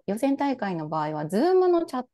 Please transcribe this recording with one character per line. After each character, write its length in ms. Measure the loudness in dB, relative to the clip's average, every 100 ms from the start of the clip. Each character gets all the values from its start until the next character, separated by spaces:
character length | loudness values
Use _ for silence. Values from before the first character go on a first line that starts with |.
| -6
予 120 | -2
選 180 | 0 0
大 200 | -2 -2
会 180 | -4
の 140 | -4 -4
場 160 | -4
合 80 | -2
は、 140 | -4 -2
Zoom 420 | 0 4 4 4
の 180 | 2 0
チ 80 |
ャ 80 | -6
ッ 40 | -8